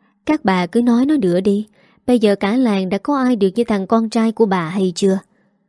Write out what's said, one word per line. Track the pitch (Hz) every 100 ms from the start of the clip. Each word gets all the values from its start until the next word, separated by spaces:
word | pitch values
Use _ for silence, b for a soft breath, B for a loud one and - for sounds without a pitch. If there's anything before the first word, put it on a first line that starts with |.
| _ _ -
Các | 302 190
bà | 185 175
cứ | 233
nói | 240 233 269
nó | 302
nữa | 185 175
đi, | 202 202 214 b b b b
bây | 247
giờ | 208 202
cả | 196 247
làng | 247 190 185
đã | 196
có | - 285
ai | 254 233
được | 190 190
như |
thằng | 233 208 190
con | 226 226
trai | 226 226
của | 220 226
bà | 185 165
hay | 196 185 170
chưa? | 196 190 - _ _ _